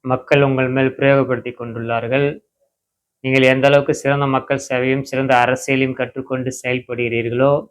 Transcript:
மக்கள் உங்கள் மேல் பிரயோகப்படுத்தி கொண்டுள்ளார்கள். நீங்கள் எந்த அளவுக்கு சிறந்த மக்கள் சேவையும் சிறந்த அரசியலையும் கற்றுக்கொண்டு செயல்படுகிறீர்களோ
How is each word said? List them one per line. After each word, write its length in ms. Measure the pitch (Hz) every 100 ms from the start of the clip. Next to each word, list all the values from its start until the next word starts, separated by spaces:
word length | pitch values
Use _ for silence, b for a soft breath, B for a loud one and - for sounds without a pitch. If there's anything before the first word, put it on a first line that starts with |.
மக்கள் 400 | 131 127 - 143
உங்கள் 260 | 139 131 131
மேல் 280 | 131 131 127
பிரயோகப்படுத்தி 580 | 139 139 127 120 123
கொண்டுள்ளார்கள். 720 | 123 117 117 113 117 117 135 143 - _ _ _ _ _ _ _ _
நீங்கள் 220 | 131 135
எந்த 260 | 131 131 135
அளவுக்கு 260 | 143 143
சிறந்த 320 | 151 139 139 139
மக்கள் 340 | 131 - 135 -
சேவையும் 320 | 127 127 135
சிறந்த 340 | 135 131 135 127
அரசியலையும் 580 | 123 127 - 135 131
கற்றுக்கொண்டு 580 | 131 123 135 135 131 131 127
செயல்படுகிறீர்களோ 1000 | 127 127 123 120 120 113 117 120 135 147 -